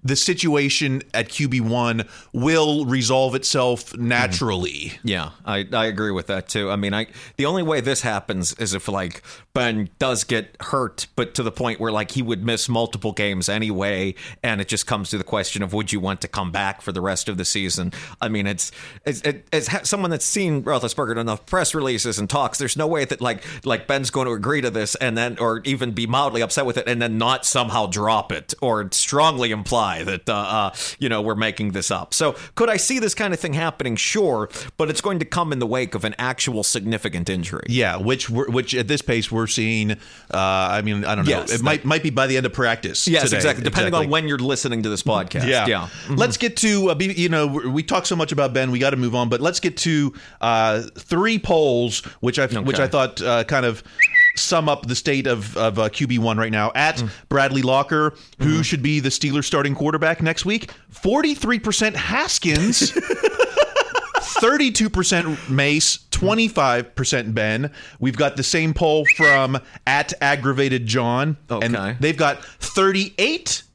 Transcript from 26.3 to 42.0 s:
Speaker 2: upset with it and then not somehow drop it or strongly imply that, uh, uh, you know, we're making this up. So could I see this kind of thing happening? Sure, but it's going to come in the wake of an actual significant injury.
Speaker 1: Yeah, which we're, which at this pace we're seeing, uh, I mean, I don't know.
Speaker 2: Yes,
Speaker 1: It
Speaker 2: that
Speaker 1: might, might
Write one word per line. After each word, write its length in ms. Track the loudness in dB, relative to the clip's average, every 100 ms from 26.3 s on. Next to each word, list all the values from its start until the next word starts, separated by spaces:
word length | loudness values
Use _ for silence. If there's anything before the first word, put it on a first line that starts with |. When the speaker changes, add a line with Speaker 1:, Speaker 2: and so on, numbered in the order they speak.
| 0
Speaker 2:
upset 240 | 0 0 0
with 120 | -2
it 100 | -2
and 120 | -2
then 200 | 0 0
not 260 | 2 2 0
somehow 400 | 0 2 0 0
drop 460 | 0 2 2 0
it 240 | -6 -8 -2
or 240 | 0 0 0
strongly 600 | -2 0 4 4 4 0
imply 400 | -2 0 2 2
that, 380 | 0 -4 -4 -2
uh, 40 |
uh, 420 | -2 0 0 0 -2 -10 -4
you 100 | -2
know, 120 | 0
we're 140 | 0 0
making 380 | -2 -2 -4
this 180 | -2 -2
up. 220 | -4 -2
So 240 | 0 0 -2 -12 0
could 140 | 2
I 80 | 2
see 220 | 0 0
this 140 | -2
kind 200 | -2 -2
of 80 | -2
thing 100 | -2
happening? 460 | -2 -2 -2 -4 -2
Sure, 500 | 0 2 2 2 -2 -8 -14 -4
but 120 | -2
it's 120 | 0
going 180 | -2 -2
to 60 | -2
come 260 | -2 -2
in 80 | 0
the 80 | 0
wake 280 | 0 -2 -4
of 100 | -6
an 100 | -4
actual 460 | -6 -2 -2 -2
significant 680 | -2 -2 -2 -4 -4 -4 -2
injury. 360 | -4 -4 -6 -2
Speaker 1:
Yeah, 300 | 0 0 0
which 320 | -2 -2 -2
we're, 200 | -2 0
which 240 | 0 0
at 140 | -2 0
this 140 | -2
pace 280 | 0 -2 0
we're 180 | -2 -2
seeing, 440 | 0 0 0 0
uh, 60 | -2 -8 -20 -6
I 480 | 0 2 2 2 0
mean, 220 | 0 -2
I 120 | 0 0
don't 100 | 2
know. 40 |
Speaker 2:
Yes, 200 | 0 0
Speaker 1:
It 60 | 0
Speaker 2:
that 60 |
Speaker 1:
might, 200 | 0 0
might 200 | 0 0